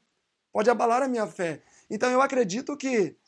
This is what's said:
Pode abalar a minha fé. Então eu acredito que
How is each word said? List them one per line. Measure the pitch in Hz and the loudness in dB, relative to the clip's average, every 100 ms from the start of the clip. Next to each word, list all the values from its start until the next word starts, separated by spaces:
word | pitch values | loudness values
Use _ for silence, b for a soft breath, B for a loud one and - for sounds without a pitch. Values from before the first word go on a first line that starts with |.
| _ _ _ _ _ | _ _ _ _ _
Pode | 202 220 | 0 2
abalar | 233 240 240 | 2 2 2
a | 269 | 0
minha | 240 | -2
fé. | 196 - 170 151 b b - | -4 -4 -6 -6 b b -10
Então | 208 254 | -2 0
eu | 254 | 2
acredito | 269 262 208 208 269 285 | 2 2 0 -4 -6 -6
que | 269 240 165 - | 0 0 0 -4